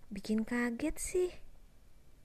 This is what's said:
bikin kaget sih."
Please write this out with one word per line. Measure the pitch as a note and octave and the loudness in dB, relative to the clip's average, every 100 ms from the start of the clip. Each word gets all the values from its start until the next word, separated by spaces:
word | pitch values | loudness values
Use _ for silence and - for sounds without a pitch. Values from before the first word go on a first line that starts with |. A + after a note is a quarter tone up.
| - | -8
bikin | G3 - G#3+ | -6 2 2
kaget | A3 A#3+ A#3+ A#3 D4+ D#4 | 4 2 2 2 0 0
sih." | - F#4 F4+ - - - - - - - - - | 2 4 2 0 -12 -12 -16 -18 -18 -18 -18 -20